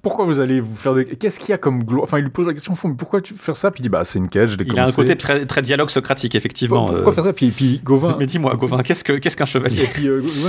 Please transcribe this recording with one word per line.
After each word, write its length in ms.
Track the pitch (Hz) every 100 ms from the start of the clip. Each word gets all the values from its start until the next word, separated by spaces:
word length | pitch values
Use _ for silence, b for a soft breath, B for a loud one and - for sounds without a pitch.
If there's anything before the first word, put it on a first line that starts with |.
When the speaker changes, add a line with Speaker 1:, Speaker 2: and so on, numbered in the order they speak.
Speaker 1:
Pourquoi 220 | 196 -
vous 160 | 180 139
allez 200 | 131 131
vous 140 | 113
faire 200 | 110 135
des, 100 | 131
qu'est-ce 340 | 127 131 214 -
qu'il 120 | -
y 20 |
a 60 | 190
comme 260 | 147 123
gloire ? » 180 | 113 127
Enfin, 140 | 151 151
il 40 |
lui 80 | 139
pose 180 | 147 170
la 60 |
question 180 | 147 -
au 40 | 175
fond, « 120 | 180
Mais 60 | 123
pourquoi 240 | 170 202
tu 140 | 190
fais 200 | - -
ça ? » 160 | 151 196
Puis 60 | -
il 40 |
dit, « 40 | 123
Bah, 140 | 90
c'est 160 | 87 98
une 100 | 90
quête, 200 | 98 113
je 80 | 98
l'ai 60 |
Speaker 2:
Il 60 | 101
a 120 | 117
un 40 | 127
Speaker 1:
commencé. » 100 | 127
Speaker 2:
côté 200 | 135 170
très, 300 | - 143 135
très 160 | -
dialogue 280 | 127 139 113
socratique, 440 | 135 - 135 117
effectivement, 520 | 110 120 - 120 120 107
Speaker 1:
Pourquoi, 80 | 87
pourquoi 160 | 95
Speaker 2:
euh. 20 |
Speaker 1:
faire 100 | - 180
ça ? 60 |
Puis, 180 | - 247
puis 280 | 196 131 131
Gauvin 320 | 127 135 165 -
Speaker 2:
<laughs> 20 |
Mais 80 | 135
dis-moi, 300 | 170 135 120
Gauvin, 260 | 123 127
qu'est-ce 220 | 123 175
que, 80 | -
qu'est-ce 240 | 143 131 -
qu'un 80 |
chevalier ? 400 | 143 131 135 110
Speaker 1:
Et 20 | 127
puis, 220 | 147 143
euh, 120 | 135
Gauvin, 280 | 139 147